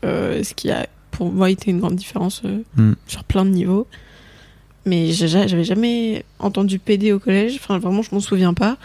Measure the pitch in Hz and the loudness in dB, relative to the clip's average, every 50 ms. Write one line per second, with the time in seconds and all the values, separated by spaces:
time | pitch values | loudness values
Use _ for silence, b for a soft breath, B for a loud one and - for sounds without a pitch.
0 | - - - - 190 190 - 220 - - - - - - - - - - - - | -4 -4 -2 -2 -2 -2 -2 -4 -4 -6 -8 -6 -4 -4 -4 -4 -4 -8 -12 -18
1 | - - - - 180 175 185 190 190 190 190 185 - 202 180 175 226 - 180 185 | -20 -12 -8 -6 -4 -2 0 2 2 2 2 0 0 -2 0 0 0 -2 -2 -4
2 | - - - 180 175 190 - - 233 190 196 214 226 - - 135 110 107 - - | -6 -6 -6 -4 -4 -4 -4 -6 -6 -6 -6 -6 -6 -4 2 4 4 4 4 0
3 | - - - - - - - 196 190 196 190 180 185 180 185 208 254 - B B | -4 -12 -14 -10 -4 -2 0 2 2 2 2 2 2 0 0 0 -2 -4 B B
4 | B B B B B B B B B B B B B B B _ - 196 180 170 | B B B B B B B B B B B B B B B _ -4 0 0 0
5 | 165 160 165 190 170 160 165 196 196 196 180 170 165 - 185 214 233 240 240 233 | 0 0 0 0 0 2 2 2 2 2 2 0 0 0 0 0 2 0 0 0
6 | 233 220 214 - - - - - - 202 202 196 202 196 190 190 - - 208 196 | -2 -2 -4 -6 -8 -14 -10 -6 -4 -2 0 0 0 0 0 0 0 0 2 2
7 | 208 214 202 196 - 196 190 196 208 233 269 277 - - - 180 190 180 196 208 | 4 2 2 2 2 2 2 2 2 0 -2 -6 -4 -4 -2 -2 0 0 0 0
8 | 220 - 190 202 202 - 202 185 185 175 175 180 196 214 262 - | 0 -2 -2 -4 -2 0 2 2 4 2 2 2 0 0 -2 -2